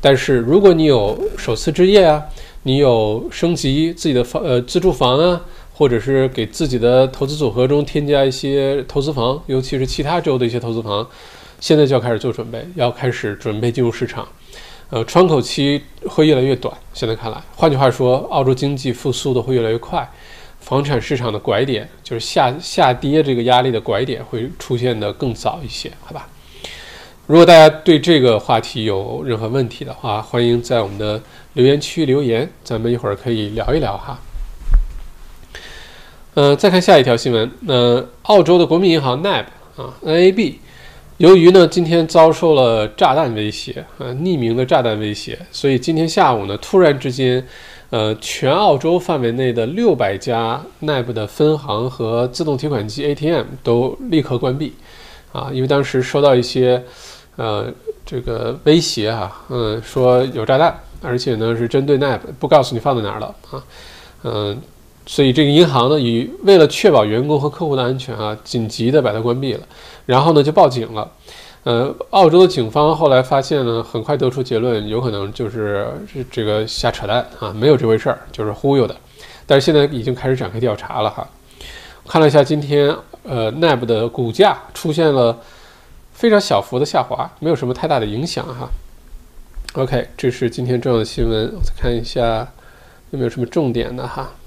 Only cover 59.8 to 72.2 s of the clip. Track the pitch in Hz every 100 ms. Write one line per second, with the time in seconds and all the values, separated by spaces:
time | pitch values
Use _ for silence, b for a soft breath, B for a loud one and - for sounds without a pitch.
59.8 | 113 - 127 127 131 123 110 135 160 -
60.8 | - - 131 123 139 110 113 117 117 135
61.8 | 139 139 139 113 - 151 139 156 127 117
62.8 | 143 123 104 104 - - - 135 127 B
63.8 | B B B B 120 110 104 110 156 -
64.8 | - _ - - 139 127 143 147 170 135
65.8 | 123 151 120 117 127 - 190 190 147 -
66.8 | 208 139 107 107 143 151 147 - 165 135
67.8 | 123 131 127 107 107 107 - 123 110 -
68.8 | 117 147 123 110 117 123 135 104 - B
69.8 | B B - 123 151 151 139 190 156 127
70.8 | 110 110 - _ B B B B - 117
71.8 | 135 151 - 190